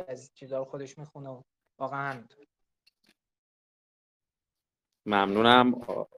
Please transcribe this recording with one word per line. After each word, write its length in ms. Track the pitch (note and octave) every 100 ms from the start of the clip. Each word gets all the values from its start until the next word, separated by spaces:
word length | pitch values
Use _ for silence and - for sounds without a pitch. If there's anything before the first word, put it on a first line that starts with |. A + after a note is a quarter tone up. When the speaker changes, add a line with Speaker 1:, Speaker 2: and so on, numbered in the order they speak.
| C#3
Speaker 1:
از 240 | B2 B2+
چیزا 240 | _ C3 C3
رو 80 | C3+
خودش 320 | C#3+ C3+ -
می‌خونه 320 | D3 D3 C3+
و 120 | B2 - _ _ -
واقعاً 320 | C3 C#3 C#3
همینطور. 340 | B2+ A2 _ _ _ _ _ _ _ _ _ _ _ _ _ _ _ _ _ _ _ _ _ _ _ _ _ _ _ G#2+
Speaker 2:
ممنونم. 760 | G2+ G2 G2+ A#2 B2 B2 A#2+ - - -